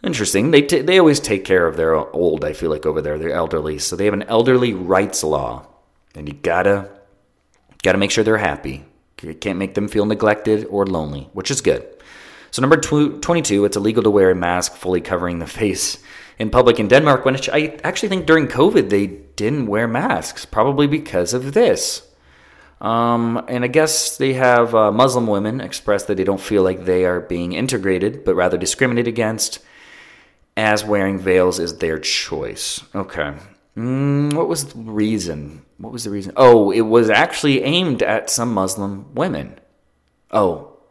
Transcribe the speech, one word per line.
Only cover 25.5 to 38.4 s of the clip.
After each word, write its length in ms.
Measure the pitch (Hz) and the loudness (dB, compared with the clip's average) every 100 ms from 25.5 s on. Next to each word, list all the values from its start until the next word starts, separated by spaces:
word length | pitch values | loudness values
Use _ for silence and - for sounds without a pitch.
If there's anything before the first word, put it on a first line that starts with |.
| 127 | -6
express 440 | 95 - - 101 | -8 -10 -2 -2
that 120 | - 95 | 0 -2
they 80 | |
don't 160 | 95 98 | 0 -2
feel 220 | - 104 | 0 2
like 240 | 92 90 87 | 2 0 -2
they 180 | 90 | 0
are 160 | 90 90 | 2 -2
being 320 | 87 87 87 | -4 -6 -4
integrated, 720 | 82 127 117 95 92 98 127 | -4 -2 -2 0 0 -2 -4
but 100 | - | -2
rather 220 | 90 90 87 | 0 2 0
discriminated 500 | 92 - 131 120 120 | -4 -2 0 0 -2
against, 520 | 117 110 110 - - _ - - - - - _ _ _ - | -2 -4 -2 -6 -8 _ -20 -20 -20 -20 -20 _ _ _ -2
as 260 | 110 107 | 0 0
wearing 360 | 104 104 95 98 | 0 -2 0 -2
veils 400 | 92 92 90 90 | 2 2 2 0
is 180 | 85 78 | -4 -4
their 220 | 82 80 | -4 -4
choice. 840 | - - - 76 62 50 - - - | -4 -6 -6 -8 -8 -8 -10 -10 -10
Okay. 400 | 101 95 87 73 71 - _ _ - | -10 -10 -6 -8 -8 -18 _ _ -10
Mm, 560 | 117 131 139 143 147 | -6 -2 0 0 0
what 160 | 147 165 | -2 -2
was 160 | 170 | -4
the 140 | 139 120 | -6 -12
reason? 840 | 113 107 107 110 87 76 73 76 _ _ | -10 -2 -2 -2 -4 -10 -12 -18 _ _
What 160 | 110 | -16
was 120 | 120 | -12
the 60 | 117 | -8
reason? 220 | 101 95 - | -8 -8 6
Oh, 340 | 131 117 101 | 8 8 6
it 100 | 95 | 2
was 300 | 110 113 110 | 4 4 4
actually 520 | 107 160 - 151 135 | 2 0 0 0 0
aimed 380 | 120 170 180 120 | 0 -2 0 -2
at 280 | - 95 - | 0 -2 -2
some 240 | - | -4